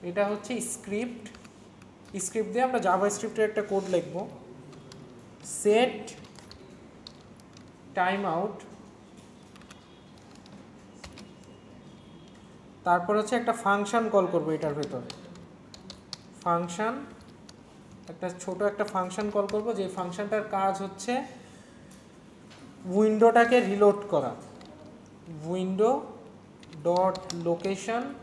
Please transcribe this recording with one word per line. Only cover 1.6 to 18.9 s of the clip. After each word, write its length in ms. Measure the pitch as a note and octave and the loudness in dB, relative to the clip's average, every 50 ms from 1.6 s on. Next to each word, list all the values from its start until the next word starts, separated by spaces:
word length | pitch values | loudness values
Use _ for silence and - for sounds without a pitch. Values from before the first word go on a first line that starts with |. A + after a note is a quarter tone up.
| - - - - - - - - - - - G3 F#3 | -20 -20 -20 -20 -20 -20 -20 -20 -20 -12 -8 -6 -6
script 260 | - - A3+ G#3+ F#3 | -4 -2 -2 -2 0
দিয়ে 120 | F#3+ A#3+ B3+ B3+ | 0 0 2 2
আমরা 120 | B3+ A3+ F3+ | 2 2 2
জাভাস্ক্রিপ্টের 600 | F#3 F3+ F#3 G3 G3+ G3+ - - G#3+ - - G#3+ G#3+ | 2 4 4 2 2 0 -2 -6 -6 0 0 0 2
একটা 120 | G#3+ G#3+ G#3 - | 2 -2 -2 0
code 140 | G3 G3 F#3 F#3 F#3 | -2 -2 0 2 0
লিখব, 200 | E3+ - - - F3 G#3 A#3+ - - - - - - - - - - - - - - - - - - - - - - - - - - | 0 0 -2 -8 -8 -8 -10 -12 -16 -18 -20 -20 -20 -20 -20 -20 -20 -20 -20 -18 -18 -18 -18 -20 -20 -20 -20 -20 -18 -14 -12 -10 0
Set 380 | - G#3 G#3 A3 B3 B3+ - - - - - - - - - - - - - - - - - - - - - - - - - - - - - - - - - - - - - - - - - G3 | 2 4 6 6 6 4 0 -6 -12 -14 -16 -16 -18 -20 -20 -20 -20 -20 -20 -20 -20 -20 -20 -20 -20 -20 -20 -20 -20 -20 -20 -20 -20 -20 -20 -20 -20 -20 -20 -20 -20 -20 -20 -20 -20 -8 -2 0
time 220 | F3+ F#3 G3 G3 G3+ F#3 D#3+ | 2 2 2 0 0 0 0
out, 220 | E3+ F#3+ G#3+ G3+ - - - - - - - - - - - - - - - - - - - - - - - - - - - - - - - - - - - - - - - - - - - - - - - - - - - - - - - - - - - - - - - - - - - - - - - - - - - - - - - - - - - - - - | 0 -2 -2 -6 -10 -16 -18 -20 -20 -20 -20 -20 -20 -20 -20 -20 -20 -20 -20 -20 -20 -20 -20 -20 -20 -20 -20 -20 -20 -20 -20 -20 -20 -20 -20 -20 -20 -20 -20 -20 -20 -20 -20 -20 -20 -20 -20 -20 -20 -20 -20 -20 -20 -18 -18 -18 -18 -20 -20 -20 -20 -20 -20 -20 -20 -20 -20 -20 -20 -20 -20 -20 -20 -20 -20 -20 -20 -20 -20 -20 -20 -20 -20 -20 -20 -20 -20 -20 -6 2
তারপর 260 | F3+ F3 F3+ F3 - G#3 G#3+ | 4 4 4 4 2 2 2
হচ্ছে 160 | G#3+ G#3+ B3+ A#3+ | 2 2 0 0
একটা 140 | A#3+ A#3+ A3+ - - | 2 0 0 2 2
function 400 | G3 G3+ G3+ G#3 G3+ - A#3 A3+ G#3+ - | 2 2 2 2 2 2 2 2 4 4
call 120 | G3+ F#3 F3 F3 | 4 4 4 2
করব 120 | E3+ D3+ D#3 D#3 | 0 2 2 -2
এটার 180 | D3+ D#3+ D3+ C#3+ D3+ | 0 0 -2 -2 -2
ভেতর, 240 | C#3+ - - B2+ A#2+ - - - - - - - - - - - - - - - - - - - - - - - - - - - - | -4 -4 -6 -8 -10 -10 -14 -16 -16 -20 -20 -20 -20 -20 -20 -20 -20 -20 -20 -20 -20 -20 -20 -20 -16 -18 -18 -18 -18 -20 -20 -6 0
Function, 500 | F3+ E3+ E3+ F3 F3 - - G#3+ A3+ B3 C#4 C#4+ - - - - - - - - - - - - - - - - - - - - - | 0 0 2 0 -4 -4 -2 -2 -2 -2 -4 -10 -14 -16 -20 -20 -20 -20 -20 -20 -20 -20 -20 -20 -20 -20 -20 -20 -20 -20 -20 -18 -18
একটা 140 | - - F#3 F3+ F3 - | -12 -8 -8 -8 -8 -8
ছোট 160 | - - F#3 F#3 G#3 G3+ | -8 -8 -4 0 0 0
একটা 120 | G3+ - G#3 G#3 | 0 0 -4 -2